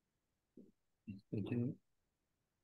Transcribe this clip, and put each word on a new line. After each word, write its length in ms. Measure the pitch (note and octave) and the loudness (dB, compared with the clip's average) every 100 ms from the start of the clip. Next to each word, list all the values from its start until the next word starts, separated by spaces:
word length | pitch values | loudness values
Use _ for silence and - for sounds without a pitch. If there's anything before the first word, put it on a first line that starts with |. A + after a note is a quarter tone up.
| _ _ _ _ _ - - _ _ _ - G2 - | _ _ _ _ _ -20 -20 _ _ _ -12 -12 -4
Vous 440 | A2+ F#2+ A#2+ B2 - _ _ _ _ _ _ _ _ | -2 2 2 2 -2 _ _ _ _ _ _ _ _